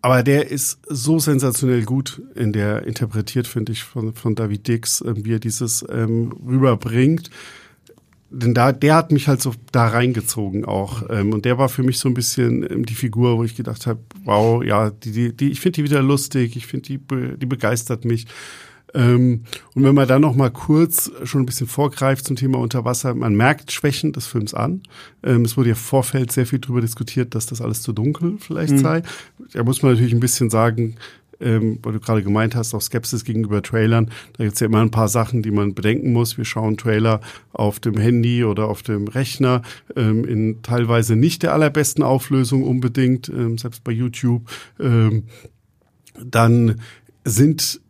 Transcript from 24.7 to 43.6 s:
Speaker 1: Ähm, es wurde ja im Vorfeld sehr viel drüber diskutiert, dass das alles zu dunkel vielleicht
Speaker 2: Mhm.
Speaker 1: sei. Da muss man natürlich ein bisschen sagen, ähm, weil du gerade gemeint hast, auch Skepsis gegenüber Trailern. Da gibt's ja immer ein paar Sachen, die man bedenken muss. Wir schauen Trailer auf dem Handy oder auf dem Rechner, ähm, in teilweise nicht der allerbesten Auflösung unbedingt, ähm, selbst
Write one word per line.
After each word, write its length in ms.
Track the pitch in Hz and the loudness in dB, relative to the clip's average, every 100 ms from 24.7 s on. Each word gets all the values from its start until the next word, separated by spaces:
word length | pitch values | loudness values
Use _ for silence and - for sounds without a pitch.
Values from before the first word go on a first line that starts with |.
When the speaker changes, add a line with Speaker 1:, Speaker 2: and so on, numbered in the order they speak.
| 185 - - - _ | -4 -10 -20 -20 _
Speaker 1:
Ähm, 200 | - 120 | 0 2
es 140 | 117 127 | 2 2
wurde 120 | 120 | 0
ja 60 | 110 | 0
im 40 | |
Vorfeld 520 | - 135 123 135 120 | 0 0 0 -2 -2
sehr 140 | - 120 | -2 -2
viel 120 | 135 | -2
drüber 220 | 135 123 | -2 -2
diskutiert, 540 | 113 113 113 - 120 113 | -2 -4 -6 -4 -4 -4
dass 100 | - | -6
das 160 | 113 | -6
alles 200 | 113 110 | -6 -6
zu 100 | - | -6
dunkel 440 | 110 123 151 170 208 | -2 -2 -2 -4 -4
vielleicht 340 | - 160 156 | -8 -4 2
Speaker 2:
Mhm. 40 | 139 | 4
Speaker 1:
sei. 240 | 139 160 170 - - _ - | 4 0 -4 -14 -20 _ -12
Da 100 | - | -2
muss 180 | 117 131 | 0 2
man 80 | 139 | 4
natürlich 220 | 120 120 | 4 4
ein 60 | 117 | 2
bisschen 300 | 120 - 113 | 0 0 2
sagen, 460 | 110 117 113 113 113 - - _ - | 4 2 2 -4 -6 -20 -20 _ -6
ähm, 380 | 123 110 110 110 | 0 2 0 -2
weil 100 | 117 | -6
du 60 | 107 | -6
gerade 200 | - 110 | 0 0
gemeint 300 | 98 104 113 117 | 2 2 2 -2
hast, 180 | 113 | -4
auch 80 | 107 | -6
Skepsis 420 | - 123 - 117 | -4 -6 -4 -6
gegenüber 380 | 110 110 107 104 | -4 -4 0 -2
Trailern. 480 | - 113 110 117 113 - - - | -2 0 2 2 0 -4 -20 -4
Da 60 | |
gibt's 160 | 110 - | -4 0
ja 60 | 110 | 2
immer 140 | 110 | 4
ein 100 | 113 | 2
paar 160 | 113 107 | 2 2
Sachen, 340 | 117 110 123 | 0 0 -2
die 100 | 107 | 0
man 220 | 104 101 | 0 0
bedenken 380 | 98 104 117 131 | 0 0 0 0
muss. 260 | 117 117 - | 0 0 -4
Wir 60 | |
schauen 320 | 113 120 110 110 | -6 -4 -2 -2
Trailer 460 | 117 107 113 107 - - _ | 0 2 2 0 -4 -20 _
auf 260 | - 104 - | -2 -2 -2
dem 160 | 120 107 | -4 0
Handy 460 | 110 120 117 120 | 2 2 2 0
oder 240 | 113 98 107 | 0 0 -2
auf 140 | 104 | -4
dem 240 | - 104 104 | -4 -4 -4
Rechner, 540 | 131 135 - 131 123 117 - _ - | -4 -6 0 2 2 -2 -20 _ -2
ähm, 300 | 110 110 - | 2 2 0
in 360 | 107 110 110 | 0 -2 -4
teilweise 520 | 117 120 117 117 110 113 | -4 -2 2 2 2 4
nicht 280 | 156 - | 2 2
der 100 | 170 | 0
allerbesten 500 | 151 151 147 143 - | 2 2 2 0 0
Auflösung 600 | 131 131 - 135 120 135 | 2 2 2 0 2 0
unbedingt, 640 | 135 127 123 120 127 127 - | 0 0 0 2 2 2 -2
ähm, 280 | - 117 | -4 -4
selbst 260 | 113 | -4